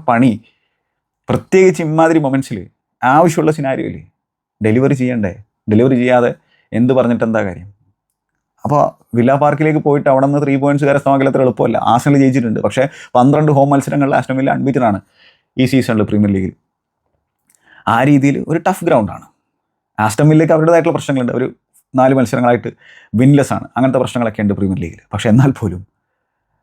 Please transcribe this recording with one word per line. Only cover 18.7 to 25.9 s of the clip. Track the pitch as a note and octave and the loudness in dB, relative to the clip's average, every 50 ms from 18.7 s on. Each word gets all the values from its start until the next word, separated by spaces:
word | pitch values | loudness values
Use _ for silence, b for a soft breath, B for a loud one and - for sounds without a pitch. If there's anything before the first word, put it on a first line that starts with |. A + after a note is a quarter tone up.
| F#3+ - E3+ E3 | -4 -2 -2 0
ഗ്രൗണ്ടാണ്. | D#3+ B2 G#2+ F2+ C#2 - - _ _ _ _ _ _ _ _ _ _ _ _ _ _ - G#2+ | 0 0 0 -2 -6 -12 -18 _ _ _ _ _ _ _ _ _ _ _ _ _ _ -4 -4
ആസ്റ്റൺ | G#2+ - - D3 D3+ | -2 0 2 2 4
വില്ലയ്ക്ക് | D#3 D#3 E3 D#3+ E3+ | 4 4 4 4 2
അവരുടേതായിട്ടുള്ള | D3+ D#3 D#3+ E3+ E3 D#3 E3+ C#3+ C#3 | 2 2 2 2 2 2 0 -2 -4
പ്രശ്നങ്ങളുണ്ട്, | - - C#3+ C3 B2 A#2+ - B2 | -4 -4 -4 -4 -4 -4 -4 -4
ഒരു | B2+ - - _ _ _ _ _ _ _ - B2+ | -6 -6 -8 _ _ _ _ _ _ _ -2 0
നാല് | B2+ C3 C3+ C3+ | 2 2 2 2
മത്സരങ്ങളായിട്ട് | B2+ A2+ - B2 B2 A#2+ B2 A#2+ - A#2 - b b b b b b b - G#2 | 0 0 -2 0 0 0 0 0 -2 -8 -14 b b b b b b b -2 2
വിൻലെസ് | B2+ C3+ C#3+ C#3 C3+ - G#2+ G2 | 4 4 4 4 2 0 -4 -6
ആണ്, | - - _ A#2 | -8 -8 _ -2
അങ്ങനത്തെ | B2+ C3 B2 C3+ | -2 0 0 0
പ്രശ്നങ്ങളൊക്കെ | B2+ A#2 - B2 A#2+ A2 G#2 - G#2 | -2 -2 -4 -4 -4 -4 -4 -4 -2
ഉണ്ട് | G2+ G2+ F2 | -2 -2 -2
പ്രീമിയർ | G2+ F#2+ F#2+ - F2 | -2 -4 -4 -4 -6
ലീഗിൽ. | D#2+ - - _ _ - | -10 -12 -16 _ _ -10
പക്ഷേ | G#2 - A#2 G#2+ | -4 0 2 2
എന്നാൽ | B2 C3 C#3 C3 - | 4 4 2 0 -2
പോലും | - G2 F2+ F#2 G2 - | -6 -8 -8 -8 -12 -18